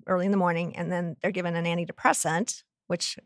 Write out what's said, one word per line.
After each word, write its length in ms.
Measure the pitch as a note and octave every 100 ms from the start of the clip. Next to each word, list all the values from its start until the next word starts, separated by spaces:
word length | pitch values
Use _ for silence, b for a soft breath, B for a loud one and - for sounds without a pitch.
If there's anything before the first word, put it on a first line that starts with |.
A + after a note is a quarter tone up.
| -
early 200 | F#3 F#3+
in 40 |
the 40 | G3+
morning, 380 | F3 E3+ F3 -
and 140 | E3+
then 240 | F3+ F3 -
they're 80 | F3+
given 240 | F3+ F3 E3+
an 80 | E3+
antidepressant, 960 | E3+ E3+ - - - E3 E3 A#3 - - _ -
which 320 | F3 - -